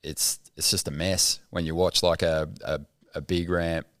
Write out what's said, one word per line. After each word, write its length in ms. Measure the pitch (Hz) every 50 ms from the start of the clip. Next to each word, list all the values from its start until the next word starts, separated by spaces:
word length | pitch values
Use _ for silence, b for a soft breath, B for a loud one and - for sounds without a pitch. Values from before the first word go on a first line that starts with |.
| -
it's, 380 | 73 76 - - - - - _ - _
it's 140 | - - - 104
just 160 | 95 - -
a 20 |
mess 480 | 71 73 82 92 95 90 - - - - - _
when 140 | - 87 85
you 120 | 80 80
watch, 260 | 82 92 90 - - -
like, 200 | 87 82 - -
a, 260 | 85 80 80 78 78 90 - -
a, 160 | - 78 73 73 - _ _ _ _ _
a 60 | 85
big 280 | 73 - 92 87 87 85
ramp 380 | 90 85 85 82 82 80 - _ _ _